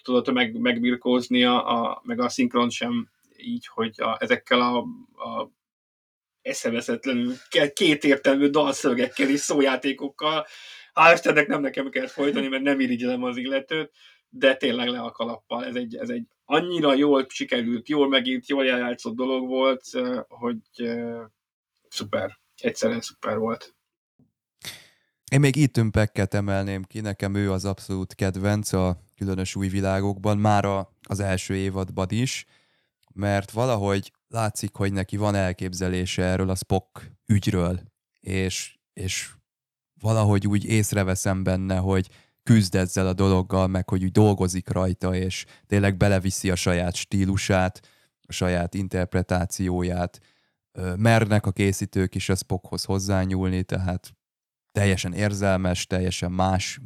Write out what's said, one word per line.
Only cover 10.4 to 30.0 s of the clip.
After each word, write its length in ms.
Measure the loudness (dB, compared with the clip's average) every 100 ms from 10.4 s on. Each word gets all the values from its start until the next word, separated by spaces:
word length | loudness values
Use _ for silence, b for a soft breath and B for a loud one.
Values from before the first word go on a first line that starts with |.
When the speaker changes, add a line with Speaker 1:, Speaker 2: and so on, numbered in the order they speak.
| -6 B B B B
Speaker 1:
Hál' 180 | 6 8
Istennek 340 | 8 4 2 2
nem 140 | 0
nekem 280 | -2 -4 -6
kellett 200 | -4 -6
folytani, 380 | -2 -2 0 -2
mert 160 | -2
nem 160 | 0 2
irigyelem 440 | 0 0 -2 -2
az 140 | -4 -4
illetőt, 540 | -4 -4 -4 -6 -6 b b b _
de 260 | 2 2 4
tényleg 320 | 0 -2 -2
le 120 | -4
a 120 | -8
kalappal. 540 | -8 -8 -8 -8 -8 -6
Ez 100 | -8
egy, 200 | -8 -8
ez 140 | -8
egy 180 | -8 -10 _ -2
annyira 480 | 0 0 0 2
jól 320 | 4 4 4 2
sikerült, 600 | -6 -4 -2 -2 -4 -2
jól 180 | 0 2
megírt, 400 | 2 0 -4 -2
jól 220 | 0 0
eljátszott 460 | 0 -2 -6 -8 -6
dolog 320 | -2 -2 -2
volt, 360 | 0 0 0 -4
ö, 260 | -6 -4 -4 -8
hogy, 340 | -8 -6 -6 _ -10
ö, 440 | -6 -6 -8 -10 -14 _ _ _ _ _ _
szuper. 500 | -12 -6 -4 -6 -10 _ _
Egyszerűen 440 | -6 -2 -2 -2
szuper 360 | -8 -12 -6 -4
volt. 380 | -4 -6 -12 _ _ _ _ _ _ _ _ _ B B B B B B 0
Speaker 2:
Én 80 | 4
még 180 | 4 4
Ethan 340 | 2 4 2
Pecket 420 | 2 0 0 -2
emelném 500 | -2 -2 -2 -2 -6
ki, 160 | -8 -10
nekem 360 | -8 -4 -2 0
ő 160 | 0
az 140 | -2 -4
abszolút 500 | -6 -6 -8 -8 -4
kedvenc 580 | -4 -2 0 -2 0
a 280 | 0 0 -2 _ -8
Különös 400 | -4 -4 -4 -2
új 120 | -2
világokban, 720 | 0 0 0